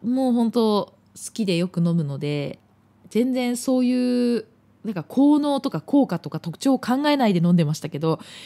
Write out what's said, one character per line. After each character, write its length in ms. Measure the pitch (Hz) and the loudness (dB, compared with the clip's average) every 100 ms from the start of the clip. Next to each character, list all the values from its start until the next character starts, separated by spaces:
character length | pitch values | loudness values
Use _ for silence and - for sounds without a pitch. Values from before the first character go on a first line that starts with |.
も 260 | 220 254 262 | -4 0 2
う 20 | |
本 180 | 240 233 | 2 0
当 440 | 240 220 208 - _ _ | 2 2 0 -2 _ _
好 180 | - - | -18 -12
き 140 | - 196 | -6 -2
で 100 | 170 | 0
よ 120 | 180 | 0
く 100 | 170 | 0
飲 180 | 170 170 | 0 0
む 80 | |
の 140 | 143 139 | -2 -4
で、 400 | 147 147 139 - _ _ _ _ - | -4 -4 -6 -10 _ _ _ _ -6
全 240 | 214 247 | -2 0
然 240 | 254 247 247 | 0 -2 -2
そ 220 | - 254 | 0 0
う 60 | |
い 540 | 247 254 247 247 240 240 | 2 0 0 0 0 -2
う 80 | - _ _ _ | -6 _ _ _
な 60 | 208 | -10
ん 40 | |
か 100 | 185 | -8
効 340 | - - 285 294 | -4 2 4 4
能 220 | 294 277 | 2 -2
と 100 | 277 | -2
か 100 | 156 | -6
効 260 | - 285 254 | 0 2 2
果 120 | 170 | -2
と 100 | 151 | -6
か 120 | 160 | -10
特 180 | 170 151 | -10 -4
徴 160 | 269 | 0
を 40 | 254 | 0
考 280 | 220 254 294 | 0 -2 0
え 80 | 285 | 2
な 120 | 226 | 2
い 60 | |
で 60 | 175 | 4
飲 120 | 175 | 4
ん 40 | 175 | 4
で 80 | |
ま 80 | 151 | 2
し 60 | 156 | -2
た 80 | 147 | -6
け 100 | 143 | -4
ど、 200 | 160 156 - - | -2 -2 -6 -20